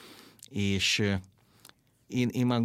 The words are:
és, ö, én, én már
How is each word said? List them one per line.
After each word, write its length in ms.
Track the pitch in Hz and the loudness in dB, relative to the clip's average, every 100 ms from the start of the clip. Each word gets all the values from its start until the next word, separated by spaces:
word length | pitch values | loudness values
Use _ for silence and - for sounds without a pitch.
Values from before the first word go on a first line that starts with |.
| - - - - - | -20 -20 -20 -20 -12
és, 500 | 101 101 98 - - | -4 0 0 0 2
ö, 140 | 104 95 95 _ _ - - - _ _ - | 0 0 -6 _ _ -20 -20 -20 _ _ -6
én, 200 | 151 123 | -2 0
én 180 | - 123 | 0 2
már 160 | 120 | 2